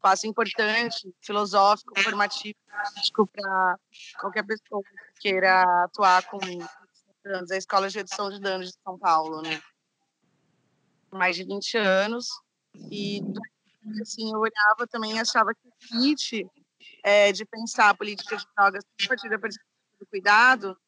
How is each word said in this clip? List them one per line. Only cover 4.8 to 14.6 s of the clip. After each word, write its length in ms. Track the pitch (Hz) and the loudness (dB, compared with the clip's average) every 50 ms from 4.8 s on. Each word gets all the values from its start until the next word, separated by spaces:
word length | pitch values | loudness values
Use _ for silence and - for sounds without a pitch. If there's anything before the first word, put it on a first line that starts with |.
| 196 | -8
que 380 | _ _ - - - _ _ | _ _ -20 -20 -20 _ _
queira 640 | - 208 190 185 185 190 185 185 185 180 180 175 175 | -4 -2 0 2 4 4 6 6 6 6 4 2 2
atuar 380 | 180 _ - 208 190 180 185 185 | 0 _ 2 4 4 4 4 2
com 120 | - - 202 | 0 -10 -8
a 1200 | 190 190 180 175 170 - - - _ _ _ _ _ _ _ _ _ 202 196 185 180 170 185 | -8 -8 -8 -10 -12 -14 -16 -20 _ _ _ _ _ _ _ _ _ -8 -8 -8 -6 -4 -6
Escola 320 | 190 190 _ - 196 196 196 | -6 -6 _ 0 0 0 0
de 80 | 190 | -4
Redução 340 | 214 190 185 - - 208 202 | -8 -8 -8 -6 -6 -6 -6
de 80 | 196 202 | -6 -6
Danos 300 | 196 196 190 185 185 185 | -4 -4 -4 -4 -6 -8
de 100 | - _ _ | -14 _ _
São 140 | 190 185 185 | -16 -14 -4
Paulo, 440 | 196 180 165 160 160 160 160 156 156 | 0 2 2 2 2 -2 -6 -8 -6
né? 180 | 160 156 156 160 - _ _ _ _ _ _ _ _ _ _ _ _ _ _ _ _ _ _ _ _ _ _ _ _ _ _ _ _ | -6 -8 -8 -10 -18 _ _ _ _ _ _ _ _ _ _ _ _ _ _ _ _ _ _ _ _ _ _ _ _ _ _ _ _
Mais 240 | - 190 180 185 175 | -6 -2 0 0 0
de 100 | 170 185 | -2 -6
vinte 320 | 180 196 202 196 - - | -8 -8 -8 -6 -4 -2
anos. 520 | 233 214 196 190 190 196 214 233 240 247 - - - _ _ _ _ _ _ _ - - - | 0 2 2 2 2 2 0 -4 -6 -8 -10 -12 -14 _ _ _ _ _ _ _ -20 -16 -12
E, 300 | 208 208 202 202 202 202 202 208 196 208 220 - _ _ _ _ _ _ _ 214 214 214 | -10 -8 -6 -6 -6 -6 -6 -8 -8 -10 -12 -16 _ _ _ _ _ _ _ -12 -10 -10
assim, 300 | 214 - - - 220 220 | -10 -10 -10 -8 -8 -6
eu 80 | 220 214 | -4 -2
olhava 480 | 220 220 220 214 | -2 -2 0 2